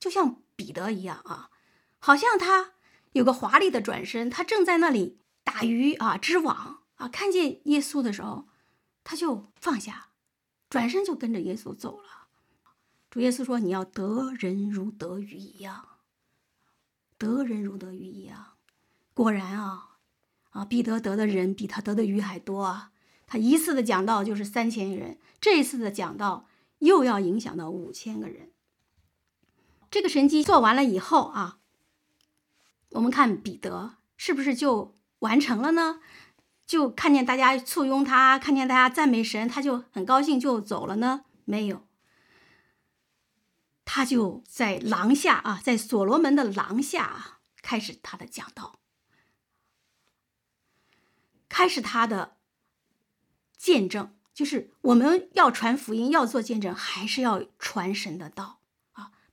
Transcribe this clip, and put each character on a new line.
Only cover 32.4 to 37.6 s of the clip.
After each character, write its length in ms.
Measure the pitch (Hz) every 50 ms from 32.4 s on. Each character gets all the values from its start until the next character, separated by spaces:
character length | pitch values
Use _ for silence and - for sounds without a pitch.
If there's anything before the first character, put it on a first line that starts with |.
| _ _ _ _ _ _ _ _ _ _
我 100 | - 233
们 100 | 233 247
看 300 | - 269 269 226 196 -
彼 160 | - 214 170
得 400 | - - 190 180 180 190 240 - _ _ _ _
是 160 | - - - 330
不 80 | 269 269
是 120 | 285 254
就 420 | - 302 277 240 208 202 - _ _ _ _ _ _
完 200 | - 220 220 285
成 200 | 285 - 233 202
了 120 | 254 311 330
呢？ 280 | 339 330 320 320 320 - - - - - _ _ _ _ _ _ _ _
就 240 | - 339 320 285 240
看 220 | - - - 320 285
见 140 | 269 254
大 100 | 247 254
家 220 | 262 262 254 269
簇 260 | 254